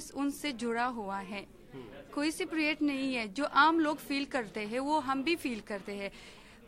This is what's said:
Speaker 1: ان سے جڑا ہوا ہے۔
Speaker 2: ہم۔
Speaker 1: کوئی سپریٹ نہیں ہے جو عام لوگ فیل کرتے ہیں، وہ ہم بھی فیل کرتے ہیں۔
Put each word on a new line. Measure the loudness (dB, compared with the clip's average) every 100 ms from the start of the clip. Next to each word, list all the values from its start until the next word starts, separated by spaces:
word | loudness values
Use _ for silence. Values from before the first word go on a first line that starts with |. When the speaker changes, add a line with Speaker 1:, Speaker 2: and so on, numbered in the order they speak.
| -6
Speaker 1:
ان | -2 -2
سے | -2 -4
جڑا | -2 -2 0 0
ہوا | -2 -4 -6 -6
ہے۔ | -8 -10 -18 -16
Speaker 2:
ہم۔ | -14 -14 -16 -6
Speaker 1:
کوئی | 0 0
سپریٹ | 0 -2 0 0 2
نہیں | 0 2 0 0
ہے | -2
جو | -2 2
عام | 6 8 8
لوگ | 4 2 -2
فیل | -2
کرتے | 0 -2 -2 -4 -2
ہیں، | -2
وہ | 2 2 2
ہم | 0
بھی | 2 0
فیل | 0 -4
کرتے | -4 -6 -6 -6
ہیں۔ | -8 -10 -16 -20 -20 -20